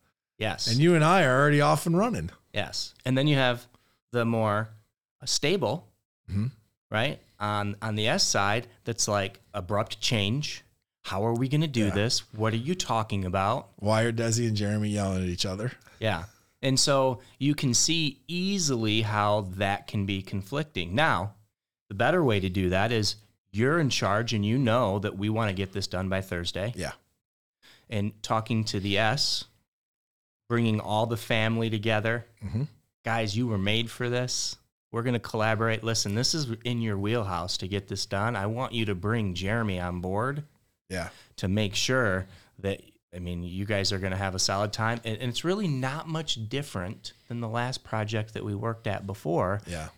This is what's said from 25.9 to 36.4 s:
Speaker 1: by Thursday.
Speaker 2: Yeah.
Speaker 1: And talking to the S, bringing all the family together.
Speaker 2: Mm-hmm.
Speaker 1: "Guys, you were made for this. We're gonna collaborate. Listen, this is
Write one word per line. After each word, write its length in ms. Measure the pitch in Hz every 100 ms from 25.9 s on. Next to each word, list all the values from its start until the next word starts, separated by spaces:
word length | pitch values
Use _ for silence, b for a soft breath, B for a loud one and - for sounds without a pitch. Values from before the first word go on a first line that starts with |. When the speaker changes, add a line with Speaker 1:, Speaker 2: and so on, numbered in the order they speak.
| 90 92
Speaker 1:
by 120 | 95
Thursday. 520 | 95 87 87 92 104 117
Speaker 2:
Yeah. 160 | 80 - _ _ _ _ _ _ b b -
Speaker 1:
And 240 | 107 101 -
talking 420 | - 113 110 113
to 160 | 110 104
the 180 | 98 98
S, 460 | 110 147 - - - _ _ _ _ _ _ _ _ _ -
bringing 320 | 120 117 107
all 260 | 92 107 113
the 100 | 113
family 540 | - 113 110 113 113
together. 560 | 110 107 107 113 117 - _
Speaker 2:
Mm-hmm. 200 | 104 113 147 - _ _
Speaker 1:
"Guys, 320 | - 117 110 104
you 100 | 123
were 120 | 104
made 320 | 98 110 117
for 180 | - 123
this. 460 | 123 127 - - - _ _ _
We're 120 | 117
gonna 160 | 120 120
collaborate. 640 | - 113 107 110 113 110
Listen, 300 | 110 110 104
this 200 | 104 127
is 140 | 160